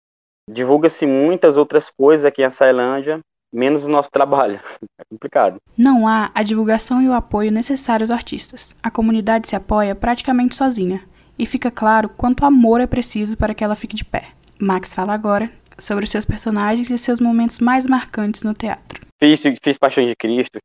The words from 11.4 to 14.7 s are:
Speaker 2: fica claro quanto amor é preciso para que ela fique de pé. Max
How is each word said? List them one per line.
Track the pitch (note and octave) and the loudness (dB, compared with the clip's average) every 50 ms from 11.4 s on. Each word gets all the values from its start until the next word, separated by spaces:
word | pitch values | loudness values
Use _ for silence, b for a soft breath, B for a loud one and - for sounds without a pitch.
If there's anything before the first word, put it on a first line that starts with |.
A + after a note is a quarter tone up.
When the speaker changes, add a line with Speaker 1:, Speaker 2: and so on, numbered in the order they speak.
| A#3 | -6
Speaker 2:
fica | A3+ - B3+ - B3 | -4 -4 -4 -4 -4
claro | A#3+ - A3 G#3+ A3 A3 G#3+ G#3+ | -4 -2 2 2 4 2 2 0
quanto | - - - B3 B3+ - - | -4 -2 -2 -2 0 2 2
amor | C#4+ C#4+ B3+ A#3 A3+ A3+ A#3+ | 4 6 6 6 6 4 2
é | B3 | 2
preciso | B3 - B3 A#3 - - G#3+ G#3+ G#3 A3 A3 | 0 -2 -4 -4 -4 -4 -6 -6 -4 -4 -4
para | - G#3+ G#3+ | -4 -4 -4
que | - A3 | -4 -4
ela | G#3 G#3 G#3+ | -4 -4 -4
fique | - A3 - | -8 -10 -10
de | G#3+ - | -10 -10
pé. | - - - - - - _ _ _ _ - | -8 -8 -8 -8 -10 -16 _ _ _ _ -4
Max | G3+ G3 | -2 -2